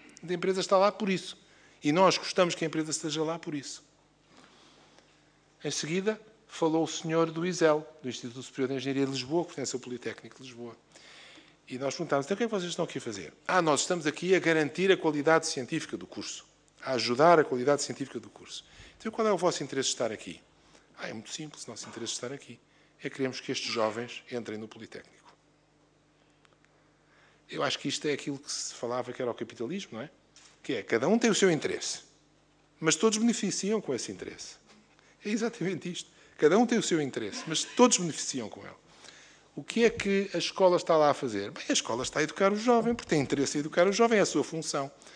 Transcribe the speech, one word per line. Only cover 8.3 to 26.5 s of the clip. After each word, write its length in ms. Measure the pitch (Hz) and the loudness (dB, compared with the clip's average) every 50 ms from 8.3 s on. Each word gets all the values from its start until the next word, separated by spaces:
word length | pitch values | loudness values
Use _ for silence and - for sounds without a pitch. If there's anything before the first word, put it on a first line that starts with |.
| 113 131 123 | -12 -12 -14
Superior 260 | - - - 131 127 | -10 -6 -4 -2 -2
de 60 | 135 | -2
Engenharia 280 | 131 123 139 135 139 139 | -2 -2 -2 0 0 0
de 80 | 135 135 | 0 -2
Lisboa, 300 | 131 127 127 160 175 165 | -4 -4 -2 -2 -2 -2
que 60 | 170 | -2
pertence 260 | - - 131 - - | -6 -8 -6 -6 -6
ao 60 | 123 | -8
Politécnico 560 | - 127 123 117 - 113 104 - - 110 - | -8 -8 -10 -8 -8 -8 -10 -10 -12 -18 -18
de 80 | - 135 | -18 -18
Lisboa. 320 | 131 120 117 120 117 113 - _ _ - - - - - - - - - - - _ _ _ _ - | -18 -16 -14 -14 -16 -16 -18 _ _ -20 -20 -20 -20 -20 -20 -20 -20 -20 -20 -20 _ _ _ _ -12
E 100 | 123 123 | -8 -6
nós 160 | 139 135 - | -4 -4 -4
perguntámos, 320 | - 170 143 147 139 135 | -4 -2 0 0 0 0
então 80 | - 196 | 0 -2
o 40 | 196 | -2
que 60 | 240 | -2
é 20 | |
que 40 | 226 | -2
vocês 200 | 220 190 175 175 | -2 -2 -4 -4
estão 140 | 165 - 170 | -4 -4 -4
aqui 140 | - - 139 | -4 -6 -8
a 20 | |
fazer? 340 | - 120 104 98 82 - - - _ | -8 -8 -8 -8 -10 -12 -14 -12 _
Ah, 140 | - 175 185 | 0 2 4
nós 200 | 170 156 143 131 | 4 4 4 2
estamos 260 | - - 185 175 147 | 2 0 -2 -2 0
aqui 280 | 156 151 - 175 180 185 | -2 -2 -2 2 4 4
a 40 | 175 | 4
garantir 520 | - 165 160 160 151 147 156 175 190 196 185 | 4 4 4 4 2 2 0 2 4 4 4
a 40 | |
qualidade 500 | - - 160 147 147 139 156 160 165 160 | 4 2 0 0 2 4 6 6 6 4
científica 500 | - - 143 123 - 165 151 - - - | 2 -2 -4 -4 -4 -4 -6 -6 -6 -8
do 100 | 98 - | -10 -10
curso, 400 | - - 110 95 - - - - _ _ _ _ _ _ _ | -10 -12 -10 -10 -10 -12 -14 -16 _ _ _ _ _ _ _
a 120 | - 135 131 | -6 -2 -2
ajudar 480 | 120 104 110 120 120 151 175 175 160 | 0 0 2 4 6 8 8 10 8
a 40 | 143 | 6
qualidade 380 | - 131 123 123 143 147 139 - | 4 0 0 2 2 2 2 0
científica 380 | - 120 - 139 - - 120 | -4 -6 -6 -8 -8 -10 -12
do 100 | 101 101 | -14 -14
curso. 340 | - - - - - - - - - - - - - - | -18 -20 -18 -16 -16 -16 -16 -18 -20 -20 -20 -20 -18 -12
Então 120 | - 226 | -10 -6
qual 160 | - - 220 | -4 0 2
é 60 | 220 202 | 2 2
o 40 | |
vosso 260 | 170 175 175 147 - 151 | 2 2 2 0 0 -4
interesse 240 | 135 139 135 123 - | -6 -4 -2 -2 -2
de 60 | - | -2
estar 180 | - 127 110 107 | -2 -2 -4 -4
aqui? 280 | 92 - - 82 80 - _ _ _ _ _ - - _ _ _ | -6 -10 -12 -14 -14 -18 _ _ _ _ _ -20 -20 _ _ _
Ah, 120 | - - 107 | -12 -12 -10
é 40 | 104 | -10
muito 180 | 113 107 - | -10 -12 -12
simples, 360 | - - 156 151 - - - | -12 -12 -12 -12 -14 -16 -16
o 40 | 127 | -14
nosso 180 | 110 104 - 110 | -14 -14 -14 -14
interesse 240 | - 113 117 110 - | -12 -10 -8 -8 -6
de 40 | |
estar 160 | - - 123 143 | -6 -8 -10 -10
aqui 260 | 135 - - 120 - _ _ _ _ _ _ _ _ - | -12 -14 -18 -20 -20 _ _ _ _ _ _ _ _ -12
é 80 | 139 | -10
queremos 300 | - - 135 131 123 - | -6 -4 -4 -4 -4 -6
que 120 | - - 131 | -8 -6 -6
estes 180 | - - 127 | -6 -6 -4
jovens 520 | 110 117 110 107 104 113 120 117 - - - - | 0 0 0 0 0 -2 -8 -8 -10 -14 -12 -10
entrem 260 | 127 120 110 - 110 | -8 -8 -8 -8 -8
no 120 | 107 110 107 | -10 -10 -12
Politécnico. 680 | - 113 110 - - - - - _ _ _ - - _ _ _ _ _ _ _ _ _ _ _ _ _ _ _ _ _ _ _ _ _ _ _ | -14 -16 -16 -16 -16 -18 -18 -20 _ _ _ -20 -20 _ _ _ _ _ _ _ _ _ _ _ _ _ _ _ _ _ _ _ _ _ _ _